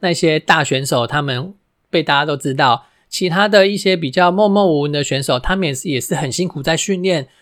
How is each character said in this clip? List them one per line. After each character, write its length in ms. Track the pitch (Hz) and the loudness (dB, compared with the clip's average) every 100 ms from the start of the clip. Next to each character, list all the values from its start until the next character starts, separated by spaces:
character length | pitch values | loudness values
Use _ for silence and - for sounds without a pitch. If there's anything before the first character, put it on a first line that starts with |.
那 120 | - | -4
些 260 | 170 160 156 | 0 0 0
大 240 | - 165 | 2 2
选 220 | 143 135 | 2 -2
手 220 | 139 131 120 | 0 -2 0
他 160 | 147 | -2
们 320 | 139 123 180 - _ _ _ | -2 -4 -6 -12 _ _ _
被 120 | 170 | -2
大 120 | 156 | 0
家 100 | 143 | 0
都 120 | 151 143 | 0 -2
知 160 | 143 | -4
道， 340 | 135 139 117 - _ _ | 0 2 2 -4 _ _
其 200 | - 185 | -4 -2
他 180 | 175 208 | 0 4
的 220 | 202 196 | 4 4
一 80 | 202 | 2
些 200 | 196 180 | 0 0
比 140 | 143 | 0
较 220 | 180 175 | 2 2
默 160 | 185 214 | 4 4
默 180 | 202 190 | 4 2
无 140 | 147 | 2
闻 100 | 147 | 0
的 140 | 147 | -2
选 180 | 143 139 | -2 -2
手， 160 | 139 127 | 0 -2
他 160 | - | 0
们 140 | 190 165 | -2 -2
也 60 | |
是， 140 | 135 180 | -4 -4
也 120 | 127 | -4
是 160 | - 147 | -4 -4
很 160 | 143 | -4
辛 160 | 143 180 | -4 -4
苦 120 | 147 | -4
在 160 | 147 160 | -2 -2
训 240 | - 185 | -2 -2
练， 280 | 185 165 131 _ | 0 -2 -4 _